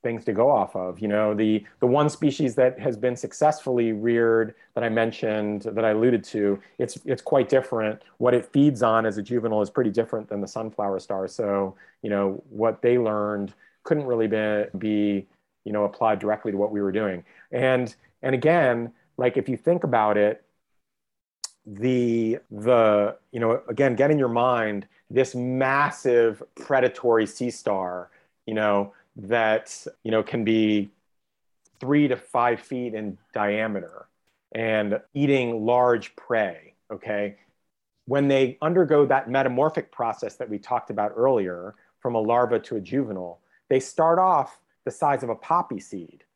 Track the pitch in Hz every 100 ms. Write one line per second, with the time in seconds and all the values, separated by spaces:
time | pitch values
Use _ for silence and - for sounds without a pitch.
0 | 120 117 - 101 127 127 95 95 92 90
1 | 107 104 107 104 110 107 104 _ 123 139
2 | 147 - 151 135 139 117 127 127 - 110
3 | 123 120 - - 151 156 - 123 117 107
4 | 117 117 117 113 110 - _ - 113 110
5 | 113 107 113 107 104 104 110 107 110 107
6 | 117 113 - 107 101 101 - _ 123 -
7 | - 127 - 143 123 135 127 117 107 110
8 | _ _ 123 123 - 143 147 123 117 110
9 | 110 104 101 120 113 107 101 - 120 104
10 | 113 113 107 104 101 110 110 104 101 95
11 | - 98 95 - 107 101 98 - - _
12 | 107 101 98 98 - 107 113 - 120 123
13 | 113 107 104 104 98 - _ _ - 151
14 | 135 120 110 107 107 104 104 95 107 104
15 | 104 101 95 _ _ _ - 104 104 -
16 | 113 104 104 107 110 98 101 104 98 95
17 | 107 90 - - _ 123 131 127 123 -
18 | _ _ 131 131 151 170 135 120 117 _
19 | _ - 127 131 - 120 - 175 156 120
20 | 107 104 104 110 _ _ _ _ _ _
21 | _ _ _ _ - _ 107 98 123 127
22 | 120 117 113 113 _ 104 110 120 110 104
23 | 104 - _ 117 113 123 - 113 139 117
24 | 143 151 127 117 127 120 110 101 - _
25 | _ 127 127 123 123 127 131 139 143 -
26 | 131 120 113 104 - - - 135 127 -
27 | 120 113 107 - 123 - - 98 92 90
28 | 87 _ _ _ - 110 107 101 101 -
29 | _ - 98 117 110 110 - - - -
30 | 110 110 101 123 107 110 110 107 101 _
31 | _ _ _ _ _ _ _ _ 131 147
32 | 147 123 - 120 120 117 - 127 123 107
33 | 107 92 _ 113 104 104 110 101 87 -
34 | - _ _ _ _ 113 113 107 104 104
35 | - 139 143 135 123 113 110 123 123 117
36 | - - - 117 101 85 - _ _ 101
37 | 117 104 104 101 _ _ _ _ _ _
38 | - 139 139 135 131 131 156 180 160 151
39 | 139 135 117 135 131 123 151 - - -
40 | 117 107 110 - 120 104 - 123 - 104
41 | 104 113 131 123 92 87 92 - _ _
42 | 127 117 107 117 120 117 - 110 92 131
43 | 120 95 90 87 _ _ _ 135 135 -
44 | 160 170 185 160 131 - _ _ - -
45 | 151 139 123 113 - 170 175 107 - 98
46 | 82 _ _